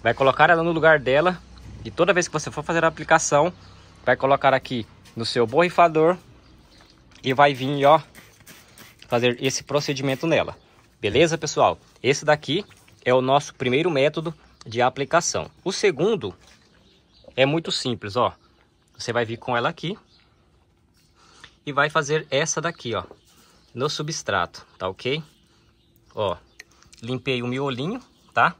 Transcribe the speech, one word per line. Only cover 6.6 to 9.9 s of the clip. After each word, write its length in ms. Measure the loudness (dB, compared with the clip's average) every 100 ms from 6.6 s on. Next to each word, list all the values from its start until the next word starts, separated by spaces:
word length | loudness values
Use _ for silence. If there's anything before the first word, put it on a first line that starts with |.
| _ -20 -20 _ _ -10
e 100 | -4
vai 200 | 4 4
vir, 300 | 4 -4 2 4
ó, 160 | 4 2 -20 -20 _ -20 -20 -20 -20 -20 _ -4
fazer 340 | 0 0 -2
esse 200 | -4 -6
procedimento 640 | -4 -4 -4